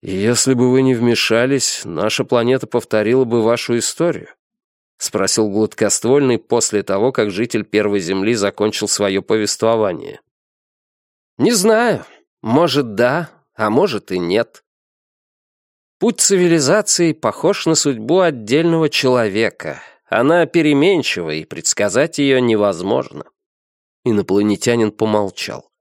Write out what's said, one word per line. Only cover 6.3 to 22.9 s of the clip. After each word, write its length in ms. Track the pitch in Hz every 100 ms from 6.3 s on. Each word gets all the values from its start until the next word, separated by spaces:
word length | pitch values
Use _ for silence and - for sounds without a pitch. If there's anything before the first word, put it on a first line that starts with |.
| 117
после 440 | - 120 - 104
того, 300 | 95 98 117
как 180 | 135 107
житель 340 | 92 113 117
первой 360 | 101 104 104 101
Земли 340 | 85 95 101
закончил 540 | 117 101 - 104 104 107
своё 340 | - 101 98
повествование. 1000 | 90 110 104 - 113 113 107 85 50 - _ _ _ _ _ _ _ _ _ _ _ _
«Не 140 | 143
знаю. 520 | 233 190 220 240 151 - - _ _
Может, 540 | - 123 170 135 123 101
да, 340 | 107 151 170 _ _
а 160 | - 110
может 400 | 113 190 113 -
и 80 | 92
нет. 460 | 85 101 117 - _ _ _ _ _ _ _ _ _ _ _ _ _ _
Путь 200 | 208 -
цивилизации 920 | - 196 180 170 135 196 - - 175
похож 540 | 151 117 - 160 - -
на 100 | 160
судьбу 440 | 147 123 110 175
отдельного 680 | 180 135 104 139 170 165 156
человека. 920 | - 135 127 113 98 110 - 80 71 - _ _
Она 380 | 104 127 170 165
переменчива, 840 | 170 151 143 160 190 - - 82
и 140 | 78
предсказать 760 | 80 73 - - 101 101 156 -
её 220 | 139 131
невозможно». 840 | 123 110 104 85 92